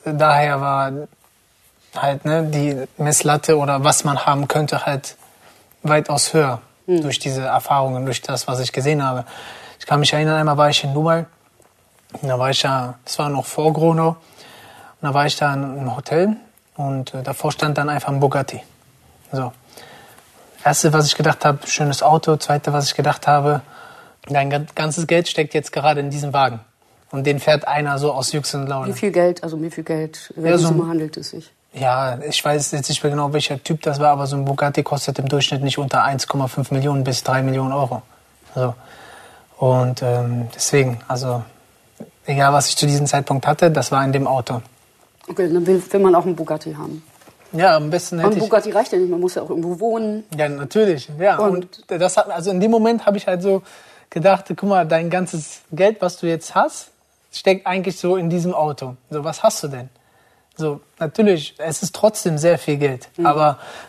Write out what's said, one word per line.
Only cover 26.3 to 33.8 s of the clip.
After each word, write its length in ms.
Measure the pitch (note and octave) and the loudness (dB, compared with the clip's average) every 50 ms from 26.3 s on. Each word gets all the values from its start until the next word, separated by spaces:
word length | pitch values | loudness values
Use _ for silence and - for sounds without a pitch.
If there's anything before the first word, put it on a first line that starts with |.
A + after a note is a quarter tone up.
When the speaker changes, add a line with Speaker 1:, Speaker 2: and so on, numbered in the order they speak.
| C3 | 0
Speaker 1:
Wagen. 260 | C#3+ C3+ B2 A#2+ A2+ - _ _ _ _ _ _ _ _ _ | 2 2 0 0 -4 -14 _ _ _ _ _ _ _ _ _
Und 140 | - C3+ C3+ | -6 -4 0
den 140 | D3 C#3+ C#3 | 0 0 0
fährt 280 | - D#3 D3+ D3 - - | 2 2 2 2 2 0
einer 300 | C#3 D3+ D3 D3 C#3+ C3+ | -2 -2 -2 -2 -2 0
so 160 | C#3+ D3 C3+ | 0 0 0
aus 180 | C3+ C3 - | -2 -4 -4
Jux 220 | - D3+ C#3 - - | -4 -4 -4 -4 -6
und 140 | C#3+ C#3 C3+ | -6 -6 -6
Laune. 200 | C3+ C3+ C3+ - | -6 -6 -4 -6
Speaker 2:
Wie 80 | F#3+ - | -6 -2
viel 140 | - G3+ | -2 0
Geld, 320 | E3+ F3 F3 F3+ F3+ F3+ - | 2 4 4 4 2 0 -6
also 120 | E3 D#3 D#3 | -8 -6 -6
um 60 | D#3 | -6
wie 80 | E3 | -8
viel 120 | - - D#3+ | -8 -8 -6
Geld, 480 | - D#3+ D#3 D#3+ D#3 D#3 - - - - | -4 -4 -4 -4 -6 -10 -14 -20 -16 -10
welche 140 | E3 D#3+ E3 | -4 0 2
Speaker 1:
Ja, 60 | E3+ E3+ | 4 4
so 80 | D#3+ E3 | 4 4
ein 80 | D#3+ D#3+ | 2 2
Speaker 2:
Summe 120 | E3 E3 | 0 0
handelt 280 | E3 D#3+ D#3 D3+ - - | -2 -2 -2 -4 -8 -10
es 120 | - - | -12 -12
sich? 200 | - - - - _ _ _ _ - | -14 -14 -16 -18 _ _ _ _ -8
Speaker 1:
Ja, 460 | C3 C3 B2+ B2 C3 C3+ C3 B2 A#2+ | -2 0 0 0 0 0 -2 -4 -6
ich 240 | D3 D3+ D3+ - - | -6 -4 -4 -2 0
weiß 280 | D3+ D3 D3+ C#3+ - | 0 0 0 -2 -2
jetzt 180 | - D3 B2+ - | -4 -4 -4 -4
nicht 120 | D3+ - | -4 -2
mehr 100 | - D3 | -2 -2
genau, 200 | C#3+ D3 C#3+ C#3+ C#3+ | 0 0 -2 -2 -2
welcher 280 | D3+ - - D3 C3+ - | -2 -2 -2 -4 -6 -4
Typ 180 | - E3 D3+ | -4 -4 -2